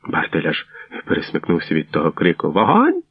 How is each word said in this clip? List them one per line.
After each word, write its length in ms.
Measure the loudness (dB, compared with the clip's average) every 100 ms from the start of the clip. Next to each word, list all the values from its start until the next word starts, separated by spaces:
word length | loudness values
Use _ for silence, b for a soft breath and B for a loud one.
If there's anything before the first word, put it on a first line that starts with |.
| -4
Бартель 400 | -4 -2 -2 -2
аж 180 | -4 -8 B B B -4
пересмикнувся 680 | -4 -2 -6 0 -2 0 -2
від 160 | -2
того 200 | 0 -2
крику. 400 | 2 0 2 0
Вогонь! 520 | 2 4 4 4 0 -4